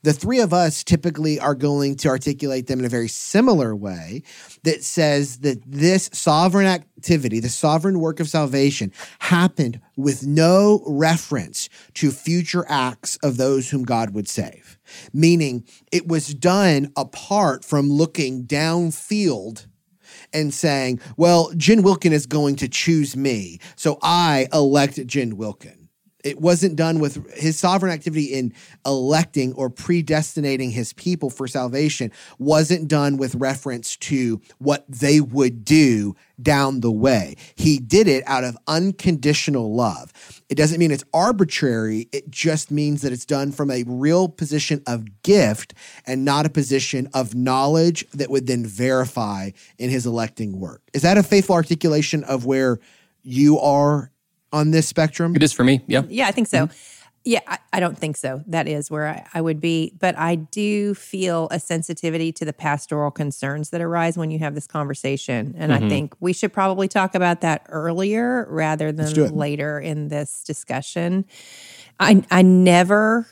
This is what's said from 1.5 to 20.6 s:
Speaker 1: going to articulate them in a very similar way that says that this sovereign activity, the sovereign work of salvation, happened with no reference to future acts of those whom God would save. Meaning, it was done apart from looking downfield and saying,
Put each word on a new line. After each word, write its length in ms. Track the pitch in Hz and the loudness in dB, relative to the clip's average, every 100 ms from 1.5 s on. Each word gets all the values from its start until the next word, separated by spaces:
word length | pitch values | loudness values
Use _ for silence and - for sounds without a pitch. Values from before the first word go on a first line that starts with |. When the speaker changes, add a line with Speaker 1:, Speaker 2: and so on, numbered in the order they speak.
Speaker 1:
going 400 | 139 143 143 139 139 | 0 0 0 -2 -2
to 100 | 151 | -2
articulate 580 | 131 147 139 143 131 127 | 0 -4 -4 -4 -4 -4
them 140 | 127 | -4
in 40 | |
a 40 | 123 | -2
very 180 | 120 113 | -2 -4
similar 680 | - - 196 254 180 117 104 | -8 0 2 4 2 0 -4
way 480 | 101 90 80 123 - - - - | -8 -10 -12 -14 -14 -20 -20 -6
that 180 | 156 151 | -4 -4
says 560 | - - 151 143 139 123 | -4 0 2 2 -2 -4
that 200 | 143 127 | -4 -4
this 460 | 131 143 165 190 - | -8 0 2 2 -2
sovereign 540 | - 170 151 180 196 196 | -4 2 4 4 4 2
activity, 720 | 180 - - - 165 127 113 | 0 -6 -14 0 0 2 -2
the 100 | 120 | -4
sovereign 520 | - 156 156 185 185 | -2 0 2 0 0
work 180 | 160 156 | -2 -4
of 100 | 156 | -2
salvation, 600 | 160 143 139 139 139 98 - - - | -2 0 2 2 0 -8 -10 -20 -10
happened 600 | - 175 180 - 127 120 _ - | 0 2 2 0 -4 -4 _ -4
with 300 | 139 127 139 | -2 -2 -2
no 560 | 147 165 185 208 208 156 | 2 6 6 6 4 0
reference 800 | 143 160 165 - 139 85 - - - _ | 0 2 0 -2 -6 -6 -10 -12 -14 _
to 160 | - 151 | -2 -2
future 540 | 139 - 175 160 180 - | -2 -2 -2 -2 -4 -2
acts 460 | 147 127 120 - - | -2 -2 -4 -10 -4
of 140 | 147 127 | -4 0
those 340 | 131 135 127 | 0 0 -2
whom 140 | 139 | -6
God 260 | 123 117 113 | -2 -2 -2
would 140 | 101 98 | -6 -8
save. 480 | - 85 - _ - _ - - | -8 -8 -12 _ -20 _ -20 -8
Meaning, 520 | 139 165 170 147 123 - _ _ | 2 4 4 2 -4 -10 _ _
it 160 | 175 165 | -4 -2
was 260 | 160 147 | -4 -4
done 560 | 143 170 190 190 143 139 - | 0 2 4 4 2 0 -6
apart 680 | 131 - - 202 175 127 | -8 -10 -4 0 0 -2
from 240 | - 147 143 | -2 0 2
looking 560 | 143 160 - 135 131 | 2 0 0 -4 -6
downfield 1200 | 123 147 160 170 170 - - 214 190 113 101 110 - _ _ _ _ - - | -4 -2 0 0 -2 -4 -4 0 0 -2 -8 -14 -20 _ _ _ _ -20 -8
and 200 | 156 151 | -4 -4
saying, 480 | - | -2